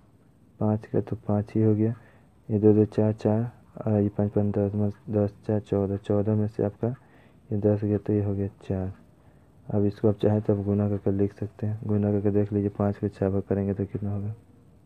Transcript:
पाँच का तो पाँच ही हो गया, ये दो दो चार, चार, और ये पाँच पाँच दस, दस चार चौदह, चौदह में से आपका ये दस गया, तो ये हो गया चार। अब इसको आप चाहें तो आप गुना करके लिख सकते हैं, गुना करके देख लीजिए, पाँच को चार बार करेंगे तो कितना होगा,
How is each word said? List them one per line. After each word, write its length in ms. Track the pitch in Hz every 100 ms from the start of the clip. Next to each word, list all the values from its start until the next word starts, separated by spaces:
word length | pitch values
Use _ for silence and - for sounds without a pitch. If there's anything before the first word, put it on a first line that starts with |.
| _ _ _ _ _ -
पाँच 260 | 107 107 -
का 140 | 107
तो 160 | 101 104
पाँच 340 | - 104 104
ही 80 | 110
हो 120 | 110
गया, 200 | 107 110 120 - - _ _ -
ये 100 | 107
दो 140 | 107
दो 100 | 104 104
चार, 260 | - 107
चार, 360 | 107 107 107 120 - - -
और 220 | 110 107
ये 80 | 101
पाँच 200 | - 104
पाँच 140 | 107 104
दस, 440 | 101 101 104 104 - -
दस 240 | 104 104 - -
चार 140 | 107
चौदह, 360 | - 101 98 98
चौदह 360 | - 104 101
में 120 | 107 107
से 160 | -
आपका 240 | 104 - 113 135 _ - - - -
ये 80 | 104
दस 260 | 104 104
गया, 140 | 104 104
तो 140 | -
ये 100 | 104
हो 100 | 104
गया 140 | 101 98 -
चार। 300 | - 95 92 95 - _ - - _ _ -
अब 180 | 107
इसको 240 | 101 - 110
आप 100 | 104
चाहें 220 | 104 107
तो 120 | 107
आप 100 | 101
गुना 240 | 98 101 104
करके 220 | 101 -
लिख 200 | 98 101
सकते 320 | - 104 - 107
हैं, 120 | 107
गुना 260 | 107 104 104
करके 180 | 104 101
देख 220 | 101 101
लीजिए, 180 | 104 101
पाँच 260 | - 101 101
को 120 | 104
चार 180 | - 98
बार 100 | 98
करेंगे 340 | - 98 98
तो 100 | 98 98
कितना 260 | 104 101
होगा, 220 | 101 104 110 - - - _